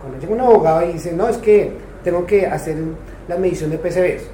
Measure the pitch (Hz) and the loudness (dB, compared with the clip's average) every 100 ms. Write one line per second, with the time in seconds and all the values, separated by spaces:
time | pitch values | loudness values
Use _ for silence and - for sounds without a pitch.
0 | 135 131 165 226 254 220 160 160 170 165 | -12 -10 -4 0 6 6 6 2 0 -4
1 | 170 165 226 - 214 208 170 - - - | -6 -2 -2 0 4 4 4 -6 -16 -6
2 | 180 175 175 202 175 151 165 156 160 160 | -2 -2 2 2 2 -2 -4 -4 -6 -8
3 | - - - 175 185 160 156 156 180 175 | -14 -16 -8 -2 0 0 -4 -4 -2 0
4 | 175 - - | 0 0 -10